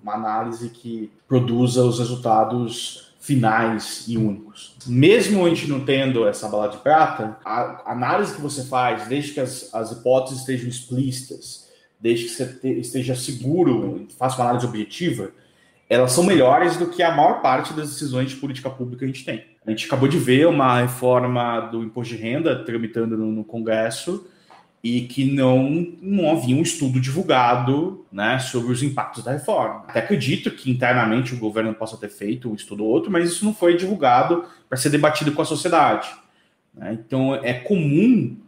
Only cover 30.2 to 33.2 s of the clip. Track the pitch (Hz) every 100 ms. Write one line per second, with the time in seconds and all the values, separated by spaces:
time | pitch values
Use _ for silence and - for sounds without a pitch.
30.2 | 127 180 - - 131 123 123 123 110 113
31.2 | 127 123 107 107 110 107 110 110 101 -
32.2 | 104 127 123 104 - 101 110 135 - 175